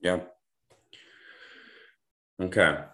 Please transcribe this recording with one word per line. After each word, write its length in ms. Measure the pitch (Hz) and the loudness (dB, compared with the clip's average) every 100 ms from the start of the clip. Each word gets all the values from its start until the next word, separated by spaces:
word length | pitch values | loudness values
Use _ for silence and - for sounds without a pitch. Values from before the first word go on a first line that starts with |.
Yeah. 200 | 90 90 - - _ _ _ _ _ - - - - - - - - - - _ _ _ _ - | -4 -4 -6 -20 _ _ _ _ _ -20 -20 -20 -20 -20 -20 -20 -20 -20 -20 _ _ _ _ -10
Okay. 380 | 92 104 82 - - | -2 2 4 2 -8